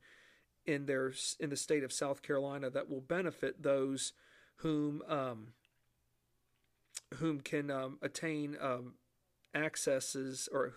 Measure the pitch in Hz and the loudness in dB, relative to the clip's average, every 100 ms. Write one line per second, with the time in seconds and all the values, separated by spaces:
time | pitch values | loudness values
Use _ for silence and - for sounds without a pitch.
0 | - - - - _ _ - 143 139 135 | -18 -20 -20 -20 _ _ 0 0 2 2
1 | 135 135 - - 156 139 - 151 131 - | 2 -2 -4 -2 -2 -2 2 2 2 0
2 | 143 139 - 143 139 139 135 139 147 135 | 0 0 0 2 2 -2 -2 -2 -2 -4
3 | 131 170 180 - 135 - 147 139 135 135 | 0 2 2 0 -2 0 2 4 4 0
4 | - - - - - - 160 151 147 147 | -2 -6 -18 -20 -20 -4 0 2 2 0
5 | - 151 131 113 113 - _ _ _ _ | -2 0 0 -4 -10 -18 _ _ _ _
6 | _ _ _ _ _ _ _ _ _ - | _ _ _ _ _ _ _ _ _ -16
7 | - 127 165 147 127 151 143 135 131 143 | -12 -2 0 0 0 -2 0 -2 -2 -4
8 | 143 - 165 151 147 147 135 123 123 - | -6 -2 -2 -2 -2 -2 -2 -2 -4 -14
9 | _ _ _ _ _ 147 156 - - 135 | _ _ _ _ _ 0 0 2 2 2
10 | - 135 135 131 - 135 131 | 2 -2 -4 -4 -2 0 0